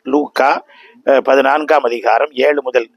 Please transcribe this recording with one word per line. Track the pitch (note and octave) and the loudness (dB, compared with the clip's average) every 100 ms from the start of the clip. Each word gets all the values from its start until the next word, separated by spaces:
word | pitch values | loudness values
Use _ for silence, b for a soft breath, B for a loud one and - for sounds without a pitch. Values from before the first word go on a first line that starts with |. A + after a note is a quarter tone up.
லூக்கா, | C3+ C#3+ C#3+ - C3+ F3 b b b b - | -4 -2 -2 -2 0 -2 b b b b 0
அஹ், | C3+ | 0
பதினான்காம் | C3+ C3+ C3+ D3 D3+ D3+ | 2 2 2 0 0 0
அதிகாரம் | B2 A#2 A2 A2+ D3 | 0 -2 0 0 -2
ஏழு | B2+ C#3 D3 | -2 0 0
முதல் | B2+ B2 A#2 | -2 -2 -4